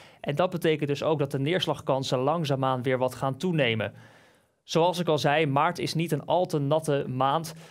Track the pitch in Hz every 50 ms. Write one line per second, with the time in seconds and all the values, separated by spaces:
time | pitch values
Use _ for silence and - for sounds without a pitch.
0 | - - - - - 139 143 151 180 185 175 165 175 165 156 147 151 143 143 -
1 | - 139 160 143 147 135 147 135 135 143 180 160 - 165 139 - - - 139 135
2 | 135 - 143 127 127 139 160 175 160 139 143 131 131 131 131 127 120 135 131 123
3 | - - - - 139 135 127 - - 185 170 156 135 117 113 110 101 101 - -
4 | - - - - - _ _ _ _ _ _ _ _ - - 170 165 180 175 175
5 | 170 165 156 139 - 147 143 156 160 147 135 143 151 175 170 - - 147 - 151
6 | 170 165 156 143 - - 151 175 185 175 - 151 143 139 151 160 156 156 143 139
7 | - - 127 127 135 135 143 165 165 160 - - - -